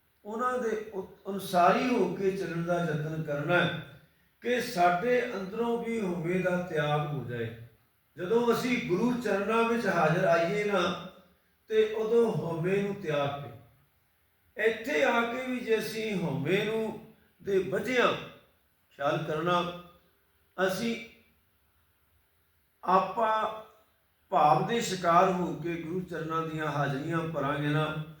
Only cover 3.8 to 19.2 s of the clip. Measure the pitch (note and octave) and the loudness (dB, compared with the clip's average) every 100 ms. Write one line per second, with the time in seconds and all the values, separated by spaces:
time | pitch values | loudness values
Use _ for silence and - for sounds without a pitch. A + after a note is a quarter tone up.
3.8 | - - _ _ _ _ A#3 B3 - F3+ | -10 -18 _ _ _ _ -2 -2 -2 2
4.8 | F3 F3 A#3+ B3 B3 F#3+ F#3+ A3+ A#3 A#3 | 4 4 2 2 0 -4 -6 -4 -2 -2
5.8 | A#3 A3+ F#3 E3+ D#3+ F#3 F3+ F3+ - D#3 | -2 -2 -2 -2 -2 0 0 0 -2 -2
6.8 | D3 D3+ D3 C3+ A2+ A#2+ A2 - - _ | 0 0 0 -4 -6 -6 -6 -8 -18 _
7.8 | _ _ _ C#3+ F3+ A#3 A#3+ A3+ B3+ A#3 | _ _ _ -10 0 2 2 2 0 -2
8.8 | D#3 F3+ A#3+ A#3+ G#3 G3 G3+ A#3 A3+ A3+ | 0 0 0 0 0 0 0 0 2 0
9.8 | G3+ E3+ D#3 F3 F3+ E3+ F3+ G#3 G3+ G3 | 0 2 4 4 4 4 2 0 0 2
10.8 | F3+ F3+ - - - _ _ _ - A3 | 0 -2 -10 -18 -20 _ _ _ -2 2
11.8 | G#3+ A3 G#3+ A#3 A3 D#3+ E3 E3 F3 G3+ | 2 2 2 4 4 2 -2 -2 0 0
12.8 | G3+ G3 D#3 C#3+ C#3 - A#2 - - _ | 0 -4 -2 0 0 -4 -8 -14 -20 _
13.8 | _ _ _ _ _ _ _ - A3 A3+ | _ _ _ _ _ _ _ -2 0 0
14.8 | - D4 C4 A#3 A#3 B3+ B3+ B3 A3+ A3 | -2 0 2 2 0 -2 -4 -4 0 0
15.8 | - A3 A3 F#3+ E3 C3+ C#3+ G3 G#3+ A3+ | -2 -4 -4 -2 -2 -2 0 0 0 -2
16.8 | A3 - - - _ _ F3 F#3+ F3+ G3 | -4 -6 -14 -20 _ _ -2 0 0 -2
17.8 | G#3 B3+ F#3+ - - - _ _ _ _ | -2 2 2 0 -8 -18 _ _ _ _
18.8 | _ - C#3+ E3 | _ -4 -2 0